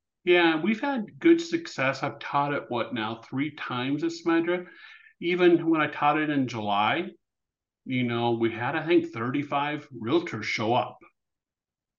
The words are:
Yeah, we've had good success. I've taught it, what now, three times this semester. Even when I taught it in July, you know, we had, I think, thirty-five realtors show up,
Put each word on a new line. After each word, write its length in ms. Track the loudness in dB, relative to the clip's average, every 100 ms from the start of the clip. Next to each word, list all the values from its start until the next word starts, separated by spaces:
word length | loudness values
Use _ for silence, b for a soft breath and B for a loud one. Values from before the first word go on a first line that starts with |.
| _ _
Yeah, 380 | 2 4 4 2
we've 180 | 0 -2
had 380 | -2 -4 -6 2
good 220 | 6 6
success. 600 | 4 -6 -6 -2 -2 0
I've 160 | -6 -6
taught 340 | -4 -2 0
it, 100 | -2 -4
what 240 | -6 -4
now, 280 | -4 -4 -6 -8
three 220 | -4 -4
times 500 | -6 -8 -4 -2 -2
this 220 | -4 -2
semester. 440 | 0 2 2 -2 -6 B B B B _
Even 500 | -2 4 6 6 4
when 120 | 2
I 60 | 0
taught 300 | 2 2 2
it 100 | 0
in 180 | 0 -2
July, 600 | -2 0 2 2 0 -4 -12 _ _ _ _ _ _ -6
you 180 | -2
know, 280 | -2 0 0
we 200 | 0 0
had, 240 | -2 -4 -4
I 100 | 2
think, 260 | 2 2
thirty-five 800 | -4 -4 -4 -2 -2 -2 -6 -10
realtors 520 | -10 -2 0 -2 -6
show 300 | -6 -2 0
up, 240 | 0 -2 -10 -20 _ _ _ _ _ _ _ _